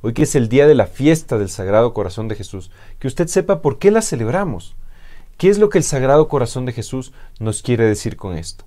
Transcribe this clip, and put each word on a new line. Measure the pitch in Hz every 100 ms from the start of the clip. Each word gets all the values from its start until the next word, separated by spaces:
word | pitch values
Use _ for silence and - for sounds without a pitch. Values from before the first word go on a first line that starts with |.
Hoy | 135
que | 120
es | 151 147
el | 117
día | 127 147
de | 139
la | 98
fiesta | - 143 160 - 113
del | 98
Sagrado | - 92 104 120
Corazón | 113 92 92 110
de | -
Jesús, | 98 95 90 - - -
que | 131
usted | - 165
sepa | 190 180 190
por | 147 -
qué | 196
la | 220
celebramos. | 220 135 113 170 196 98 - - - - - - - -
¿Qué | 180
es | 208
lo | 208
que | 196
el |
Sagrado | - 139 131 143 156
Corazón | 143 120 131 127
de |
Jesús | 120 110 131 127 - - -
nos | 110 104
quiere | - 120
decir | 113 104 110 92
con | 98 85
esto? | 80 -